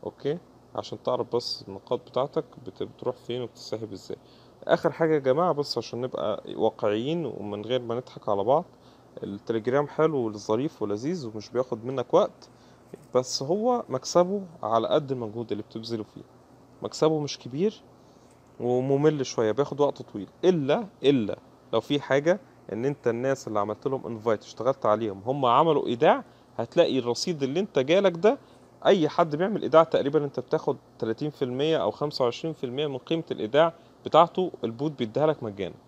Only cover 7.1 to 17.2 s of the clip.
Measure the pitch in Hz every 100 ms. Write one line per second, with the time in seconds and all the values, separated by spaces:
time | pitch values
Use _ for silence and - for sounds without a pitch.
7.1 | 170 143 - 104 104 107 127 120 117 -
8.1 | - - 98 101 147 185 - - - -
9.1 | - 95 101 - 113 113 135 143 - 156
10.1 | 147 113 104 98 110 151 - 107 104 131
11.1 | 180 123 110 104 120 127 117 117 135 120
12.1 | 170 202 - - - - - - - -
13.1 | 165 151 - 139 196 233 240 - 131 -
14.1 | 175 180 202 185 - 107 113 110 151 139
15.1 | 131 113 110 117 104 - 113 113 113 104
16.1 | - - - - - - - 113 - 156
17.1 | 156